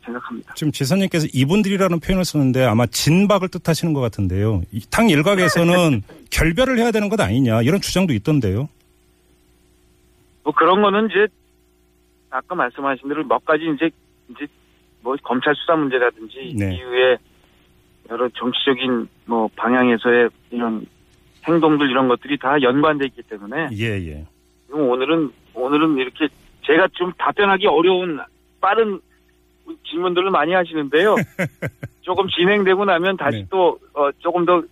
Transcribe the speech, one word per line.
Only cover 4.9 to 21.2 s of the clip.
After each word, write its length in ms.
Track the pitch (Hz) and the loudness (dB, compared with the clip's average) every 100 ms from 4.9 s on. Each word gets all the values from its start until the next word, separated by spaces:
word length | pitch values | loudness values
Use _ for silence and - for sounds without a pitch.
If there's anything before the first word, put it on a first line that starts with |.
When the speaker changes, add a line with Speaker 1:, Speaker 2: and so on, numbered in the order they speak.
Speaker 2:
당 200 | - 233 | 0 4
일각에서는 920 | 180 170 202 180 170 170 180 170 123 101 - | 4 2 2 2 2 2 4 2 0 -4 -18
<laughs> 160 | - | -8
결별을 460 | - 156 165 262 254 | 0 0 2 0 2
해야 140 | 233 | 2
되는 180 | 220 208 | 0 -2
것 100 | 208 | -2
아니냐 420 | 95 113 135 110 | 0 2 2 2
이런 180 | 120 101 | 2 0
주장도 320 | - 175 190 | 0 0 0
있던데요. 560 | 113 123 151 110 98 143 _ _ _ _ _ _ _ _ _ _ _ _ _ _ _ _ _ | 0 0 0 2 -2 -4 _ _ _ _ _ _ _ _ _ _ _ _ _ _ _ _ _
Speaker 1:
뭐 100 | - | -4
그런 280 | 151 165 190 | 2 4 4
거는 280 | 208 196 220 | 4 2 0
이제 180 | 180 214 _ _ _ _ _ _ _ _ _ _ | 2 0 _ _ _ _ _ _ _ _ _ _
아까 260 | 131 - 180 | -10 -8 -4
말씀하신 520 | 127 135 139 131 139 | -4 -4 -4 -4 -6
대로 140 | 147 147 | -6 -2
몇 180 | 113 - | -2 0
가지 180 | 156 160 143 | -2 0 -2
이제, 140 | 165 - _ _ _ | -2 -4 _ _ _
이제 180 | 120 147 _ _ _ _ _ | -16 -16 _ _ _ _ _
뭐 140 | 123 135 | -8 -8
검찰 300 | - 123 139 147 | -4 -2 0 -2
수사 200 | - 165 | 0 0
문제라든지 800 | 147 131 120 113 110 127 131 123 | 0 0 0 -2 -18 -16 -10 -4
Speaker 2:
네. 180 | 98 92 | -4 -4
Speaker 1:
이후에 420 | 127 123 127 123 _ _ _ _ _ _ _ _ - | -4 2 4 2 _ _ _ _ _ _ _ _ -14
여러 200 | 117 123 | -6 -6
정치적인 760 | - 120 123 - 127 131 123 113 _ - | -4 -6 -4 -2 -2 -2 -4 -6 _ -4
뭐 240 | 117 110 - | -2 -2 -4
방향에서의 760 | 113 127 123 117 123 120 117 _ _ | -2 2 2 2 2 2 2 _ _
이런 340 | 120 117 110 - _ _ _ | -6 -4 -6 -10 _ _ _